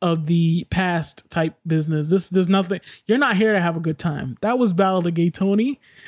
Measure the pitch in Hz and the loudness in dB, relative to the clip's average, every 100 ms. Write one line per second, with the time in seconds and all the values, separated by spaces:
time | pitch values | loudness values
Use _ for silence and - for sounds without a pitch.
0 | 175 165 151 170 165 165 - - 185 170 | -2 0 0 2 2 0 -2 -2 0 -2
1 | 160 - - - 160 - 165 160 156 156 | -4 -12 -8 -4 -2 -4 -4 -2 0 -2
2 | 151 190 - 185 180 196 180 185 - - | 0 -2 0 0 2 2 0 -4 -10 -10
3 | - 233 277 196 220 202 175 165 160 156 | -2 0 2 2 2 2 0 -2 -4 -4
4 | 170 143 139 123 208 247 240 175 196 185 | -4 -4 -6 -4 -2 2 2 2 2 2
5 | 175 170 170 - 196 208 240 277 _ - | 0 0 0 0 0 2 0 -4 _ -20